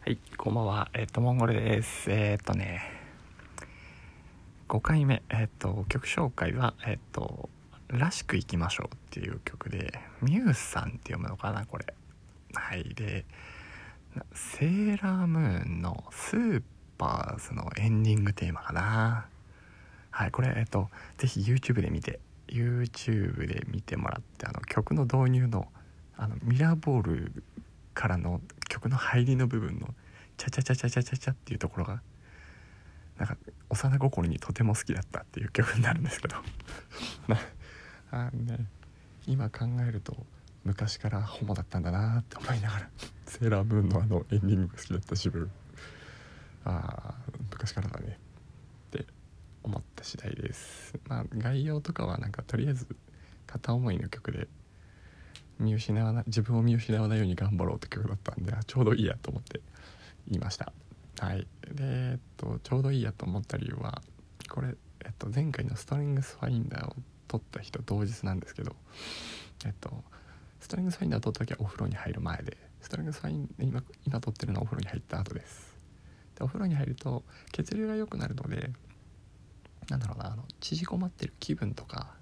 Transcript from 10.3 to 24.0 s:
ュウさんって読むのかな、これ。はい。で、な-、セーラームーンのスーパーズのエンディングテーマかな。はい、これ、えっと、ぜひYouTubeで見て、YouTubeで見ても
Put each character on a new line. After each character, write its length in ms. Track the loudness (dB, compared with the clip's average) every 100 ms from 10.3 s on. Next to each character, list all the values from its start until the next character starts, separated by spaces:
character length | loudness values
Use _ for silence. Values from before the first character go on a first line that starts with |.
| 6
ュ 120 | 6
ウ 40 |
さ 280 | 4 2 -4
ん 80 | -4
っ 20 |
て 200 | -6 -6
読 60 | -4
む 100 | -4
の 80 | -2
か 140 | -2
な、 160 | -4 -4
こ 120 | -6
れ。 80 | -8 -10 -20 -20 -20 -20 -8
は 220 | -6 -4 -4
い。 180 | -4
で、 300 | -4 -4 -4 -6 -16 -18 -16 -16 -16 -18 -20 -12
な-、 100 | -10 -10
セ 340 | -12 -10 0 2
ー 360 | 4 4 2
ラ 220 | 2 2
ー 20 | 4
ム 120 | 4
ー 280 | 4 2 0
ン 140 | -2
の 220 | -2 -4 -8
ス 240 | -10 -2 2
ー 260 | 4 2 0 -16 -20 -4
パ 360 | 0 0 -2 -6
ー 40 |
ズ 120 | -6
の 160 | -4 -4 2
エ 120 | 4
ン 160 | 6
デ 60 | 6
ィ 100 | 6
ン 20 |
グ 100 | 4
テ 180 | 2 -2
ー 20 |
マ 100 | -2
か 100 | -2
な。 540 | 0 2 4 4 2 -4 -18 -20 -20 -20 -20 -20 -20 -10
は 140 | -2 0
い、 20 |
こ 120 | 2
れ、 120 | 2 2
え 60 |
っ 40 | 2
と、 220 | 0 0 -6 -16 -2
ぜ 80 | 0
ひ 140 | 2
YouTube 400 | 4 4 4 2
で 100 | 4
見 100 | 0
て、 200 | -2 -6 -12 -20 -4
YouTube 1000 | 0 2 2 0 -2 0 2 2 0 -2
で 180 | -2 -2
見 100 | -4
て 140 | -4
も 100 | -2